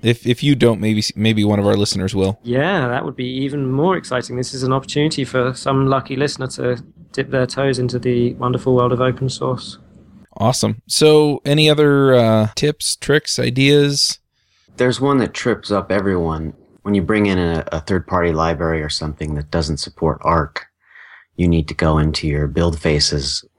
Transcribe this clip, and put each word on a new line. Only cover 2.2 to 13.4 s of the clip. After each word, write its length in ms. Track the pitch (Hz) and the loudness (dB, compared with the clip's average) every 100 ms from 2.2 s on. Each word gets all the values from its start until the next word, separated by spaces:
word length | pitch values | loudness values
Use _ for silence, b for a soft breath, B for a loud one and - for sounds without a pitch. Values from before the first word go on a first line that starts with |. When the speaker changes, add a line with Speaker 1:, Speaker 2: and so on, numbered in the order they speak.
| 95 101 | -2 -2
Speaker 2:
Yeah, 440 | 117 123 160 190 123 | -4 -2 0 0 -2
that 160 | 123 | -4
would 140 | - 131 | -6 -8
be 100 | 127 | -8
even 420 | 131 135 147 131 | -4 -4 -4 -4
more 280 | 131 170 180 | 0 0 0
exciting. 400 | - 127 - 123 | -4 -6 -6 -8
This 160 | 127 | -8
is 100 | 131 | -6
an 80 | 131 | -2
opportunity 540 | 131 - 147 151 156 131 | -2 -2 -2 -2 -2 -4
for 280 | 127 123 | -2 -2
some 340 | 127 - 135 135 | -4 -2 0 2
lucky 280 | 135 131 131 | 0 -2 -4
listener 320 | 143 - 127 | -4 -4 -10
to 300 | - 123 123 - - - | -6 -4 -4 -8 -20 -14
dip 200 | - 135 | -8 -4
their 140 | 135 127 | -2 -2
toes 320 | - 139 127 | -2 -2 0
into 220 | 123 120 | -2 -2
the 340 | 123 123 120 123 | -2 0 0 -2
wonderful 380 | 123 123 131 | -2 -2 2
world 200 | 127 123 | 2 2
of 80 | 123 | 2
open 260 | 127 123 131 | 0 0 -4
source. 500 | - 131 123 - - - - - - - - | -4 -4 -6 -8 -18 -20 -20 -20 -20 -18 -4
Speaker 1:
Awesome. 440 | 110 127 110 110 - | -2 0 -2 -4 -6
So, 540 | - 151 151 151 143 | 2 6 6 4 0
any 260 | 139 147 156 | 0 2 4
other, 460 | 147 147 139 135 127 | 4 4 6 6 6
uh, 320 | 113 110 107 - | 6 4 2 0
tips, 400 | 147 147 - - | -4 -2 -6 -6
tricks, 420 | - 147 - | 0 0 0
ideas? 840 | - | -4